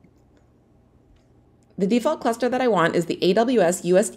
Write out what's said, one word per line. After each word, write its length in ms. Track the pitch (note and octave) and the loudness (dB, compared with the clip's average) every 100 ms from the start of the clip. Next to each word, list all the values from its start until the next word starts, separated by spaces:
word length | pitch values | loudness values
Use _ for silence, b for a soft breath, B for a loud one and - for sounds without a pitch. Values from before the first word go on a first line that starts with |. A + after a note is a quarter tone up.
| _ _ _ _ _ _ _ _ _ _ _ _ _ _ _ _ _ - | _ _ _ _ _ _ _ _ _ _ _ _ _ _ _ _ _ -6
The 120 | F#3+ | 0
default 320 | A#3+ D4+ D#4+ | 0 0 -2
cluster 280 | B3 A#3 B3 | -4 -2 -2
that 120 | B3+ | -2
I 80 | B3+ | 0
want 260 | F#3+ E3 | 2 2
is 120 | - E3 | 0 -4
the 120 | - | -2
A 120 | F3 | 0
W 300 | F#3+ A#3+ B3+ | 0 2 2
S 220 | E3+ F3+ | 2 0
U 140 | F3 F3+ | 2 2
S 140 | G#3+ | 2